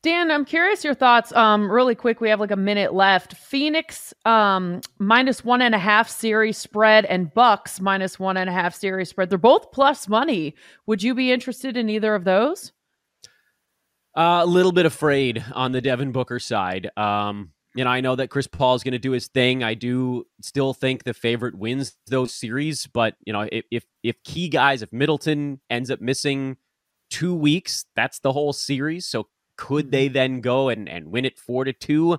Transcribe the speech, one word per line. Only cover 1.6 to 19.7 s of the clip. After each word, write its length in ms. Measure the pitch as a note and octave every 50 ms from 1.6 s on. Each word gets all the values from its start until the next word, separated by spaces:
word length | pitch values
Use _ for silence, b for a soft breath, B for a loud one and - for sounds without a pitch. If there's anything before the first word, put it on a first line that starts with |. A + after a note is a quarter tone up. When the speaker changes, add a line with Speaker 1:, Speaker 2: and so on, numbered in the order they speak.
| G#3 G3
Speaker 1:
really 240 | G3 A#3+ B3+ B3+ A#3
quick, 240 | - - A#3+ A3+ -
we 80 | A#3
have, 140 | A3 G#3+ G3+
like, 100 | G#3+ G3+
a 60 | G#3
minute 360 | G3 G3 G3+ G#3 G3+ G3 - -
left. 420 | F#3+ G3 G3 G3 F3+ - - -
Phoenix, 760 | - - - - C4+ C#4+ D4+ D4+ D#4+ D#4+ - - - - - - _ _
um, 560 | A3 A3+ A3 G#3 G3+ F#3+ F#3 F#3 F3 F3 F3+ - - _ _
minus 460 | G3+ G3 A3+ A#3+ C4 C4 B3 - -
one 160 | A3+ B3 B3
and 120 | B3+ A#3+ A3
a 60 | G3+
half 300 | E3+ G#3 G#3 G#3+ A3+ -
series 480 | - - - A3+ G#3+ A3 A3 A3 G3+
spread 480 | - - - - G#3 A3 A3 G#3+ A3 G#3
and 280 | - F3+ F3+ F#3 D#3 _
Bucks 460 | A3+ B3 A#3+ G#3 G3 - - - -
minus 400 | F#3+ G3 F#3+ F#3+ F#3+ F#3 - -
one 160 | F#3+ F#3+ F#3+
and 140 | F#3 F#3 F#3+
a 40 | F3+
half 220 | F#3 F3 F3 E3+
series 320 | - - G3 F#3+ F#3+ F#3 -
spread. 200 | - - F#3 F3
They're 80 | G3
both 340 | F3+ D#3 A#3+ C#4+ A4+ - -
plus 380 | _ - C#4 C4+ D4 - - G3
money. 460 | G#3 A3 C4 E4 C4+ F#3 D#3 C#3+ - b b b b b b
Would 160 | - A3 F#3+ F#3+
you 120 | A#3+ C4
be 160 | A#3+ C4 B3+
interested 460 | B3 B3 B3 - A#3+ - - C4+ A#3
in 120 | B3 A#3 G#3+
either 260 | G#3+ G#3+ G#3 G#3+ G#3+
of 100 | G#3 F3
those? 480 | F#3+ F#3 F#3+ A3+ C#4+ F4+ - - - _ _ _ _ _ _ _ _ _ _ b b b b b b b b b b _ _ _ _ _ _ _ _ _
Speaker 2:
Uh, 280 | - E3 E3+ F3 F3 E3+
a 20 |
little 280 | F3+ F3 F3+ F#3 F#3 F3
bit 120 | F3+ F3
afraid 580 | D#3+ - - D3+ D3+ C#3+ C#3 C#3 B2+ A2+ A2+ G#2+ A2+ -
on 180 | - B2+ B2+
the 100 | C3 B2+
Devin 300 | A#2+ C#3 B2+ A#2+ C#3 C3+
Booker 280 | A#2+ C3 B2 - A#2+ B2
side. 500 | - - A#2+ G#2 F#2+ F2+ F#2 F#2+ F2+ G#2 _
Um, 540 | - G#2+ G#2 G#2 G#2 G#2 G#2 G2+ G#2 G2+ E2 _ _ _ _ _
you 100 | B2 C3
know, 40 | B2
I 120 | B2 B2+
know 140 | C3 C3 B2+
that 120 | B2+ C3+ A#2+
Chris 160 | - C#3+ C3
Paul 300 | - - - C3+ B2+ B2+
is 80 | B2 -
gonna 160 | C3+ B2+ B2
do 120 | - C3
his 180 | C3 B2 - -
thing. 340 | _ C3+ B2 B2 B2+ C3 B2
I 100 | A2